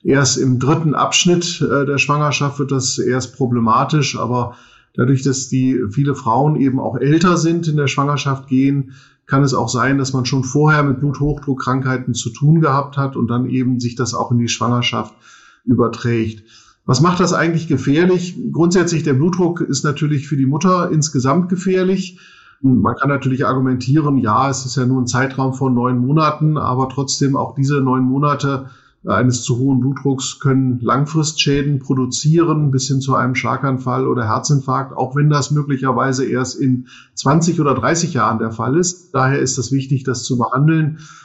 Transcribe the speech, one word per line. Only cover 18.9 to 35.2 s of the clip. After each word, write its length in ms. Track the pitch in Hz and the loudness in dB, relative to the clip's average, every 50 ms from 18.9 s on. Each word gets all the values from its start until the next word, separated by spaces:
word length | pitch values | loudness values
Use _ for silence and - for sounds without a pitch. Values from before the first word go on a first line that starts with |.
| 170 151 - | 0 0 0
der 100 | 156 135 | 0 2
Blutdruck 480 | 127 156 185 180 180 180 165 175 - | 2 2 0 2 0 0 0 0 -2
ist 220 | - - 139 135 - | -4 -4 -2 -2 -2
natürlich 440 | 151 135 - 156 147 151 135 - | -4 -2 -2 -2 0 0 -2 -2
für 80 | - 151 | -2 -2
die 120 | 135 131 | 0 2
Mutter 420 | 135 147 151 190 185 185 175 175 - | 2 2 2 2 2 2 2 0 0
insgesamt 560 | 156 151 147 - - 135 120 135 143 180 180 | 0 0 0 0 -2 0 0 2 2 2 0
gefährlich. 720 | - 190 175 - 190 185 185 185 185 196 190 - - - - - - - - - - _ _ 135 | 0 -2 -2 0 0 0 2 2 2 0 -2 -4 -8 -12 -20 -20 -20 -20 -20 -20 -20 _ _ 2
Man 320 | 131 127 107 101 113 117 | 4 4 4 4 2 0
kann 140 | - - 143 | 0 0 0
natürlich 360 | 143 131 127 131 131 123 135 | 0 0 0 -2 0 0 0
argumentieren, 720 | 104 131 135 131 131 127 - - 120 143 160 147 147 139 | 0 0 0 0 0 0 0 0 2 2 2 2 2 2
ja, 320 | 127 110 107 107 123 135 139 | 2 2 2 2 2 2 0
es 160 | 135 - - | -2 -4 -6
ist 120 | 123 - | -4 -2
ja 80 | 135 123 | 0 0
nur 140 | 127 131 131 | 2 2 0
ein 80 | 123 | 0
Zeitraum 460 | 123 135 123 135 135 135 135 135 131 131 | 0 0 0 0 -2 -2 -2 -2 -2 -2
von 220 | - 135 131 123 | -2 0 0 2
neun 240 | 120 120 127 127 123 | 2 2 0 0 0
Monaten, 580 | 123 135 151 160 156 151 151 - 151 156 151 | 2 2 2 2 2 2 0 0 0 0 0
aber 320 | 147 - 117 123 127 131 127 | 0 0 0 0 0 -2 -2
trotzdem 480 | - 143 135 - - - 143 131 139 | -2 -4 -4 -4 -2 0 0 2 2
auch 160 | - 117 113 - | 0 -2 -2 -2
diese 280 | 139 135 139 147 139 | -2 0 2 2 2
neun 220 | 135 131 127 131 127 | 2 2 2 2 2
Monate 680 | 127 131 143 147 147 139 - 143 139 139 131 135 - - - _ _ _ _ - | 2 2 2 2 0 0 0 -2 -2 -2 -4 -6 -12 -18 -20 _ _ _ _ -4
eines 380 | 113 101 98 123 127 120 - - | -2 0 2 2 2 0 0 -2
zu 140 | - 123 | -4 -2
hohen 220 | 120 135 139 135 123 | 0 2 2 2 2
Blutdrucks 600 | 123 135 139 - - 143 131 135 135 - - - | 0 0 -2 -2 -2 -2 -2 -2 -4 -8 -10 -2
können 400 | - 139 131 135 131 127 120 113 | 0 2 2 2 2 0 -2 -2
Langfristschäden 1000 | 113 117 117 135 147 147 160 160 147 - - - - 143 139 143 139 147 143 131 | -2 0 0 0 0 0 0 -2 -2 0 -4 -2 -2 0 0 0 0 0 -2 -2
produzieren, 920 | - - 147 131 127 123 127 - - 151 160 170 165 165 156 151 147 139 | -2 -2 -2 -2 -2 -2 -4 -2 0 2 2 4 2 2 2 0 0 0
bis 160 | 131 127 - | 0 0 0
hin 120 | - 135 135 | 0 -2 -2
zu 160 | 131 131 131 | 0 0 0
einem 200 | - 123 127 127 | 0 0 -2 -2
Schlaganfall 720 | - - 117 127 127 147 135 131 127 127 127 123 131 135 | -2 -2 -4 -4 -2 -2 -2 -2 -2 -2 -2 -2 0 0
oder 200 | 131 127 123 113 | 0 0 0 0
Herzinfarkt, 680 | 107 110 131 - - 143 135 - 135 131 135 135 135 - | -2 -2 -2 0 0 0 0 0 0 -2 -4 -4 -6 -6
auch 180 | - 127 120 139 | -6 -6 -4 0
wenn 140 | 147 | 2